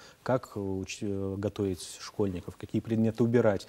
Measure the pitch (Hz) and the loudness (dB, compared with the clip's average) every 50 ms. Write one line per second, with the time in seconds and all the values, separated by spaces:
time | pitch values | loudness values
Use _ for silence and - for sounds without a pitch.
0 | - - - _ - - 123 131 - - - 107 101 98 95 95 95 - - - | -18 -20 -20 _ -2 0 0 0 0 -2 -8 -6 -4 -4 -4 -4 -6 -6 -8 -8
1 | 110 101 98 98 98 98 95 98 101 104 - - 101 95 92 87 - - - - | -6 -4 -4 -2 -4 -4 -4 -2 -4 -4 -2 -2 -2 -2 -2 -4 -8 -12 -14 -14
2 | - - - - 104 98 90 87 - - - - - - - 110 - 113 113 110 | -14 -8 -2 -2 -2 0 -2 -4 -8 -10 -14 -14 -8 -4 -4 -2 -2 0 2 2
3 | 113 113 107 - 120 117 117 123 113 110 101 92 - | 2 2 2 2 2 4 6 6 6 6 4 2 0